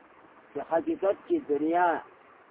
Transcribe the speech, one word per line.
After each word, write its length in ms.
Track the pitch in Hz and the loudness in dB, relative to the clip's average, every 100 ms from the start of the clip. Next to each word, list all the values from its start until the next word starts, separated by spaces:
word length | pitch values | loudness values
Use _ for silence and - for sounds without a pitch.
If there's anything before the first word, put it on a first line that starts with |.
| - - - - - | -20 -20 -20 -20 -14
چې 60 | 143 - | -12 -2
حقیقت 440 | 320 156 160 196 - - | -2 -2 -2 -2 -2 -2
کې 80 | 175 - | -2 0
دنیا 540 | 143 156 175 175 143 - - - - - | -2 0 2 2 0 -6 -20 -20 -20 -20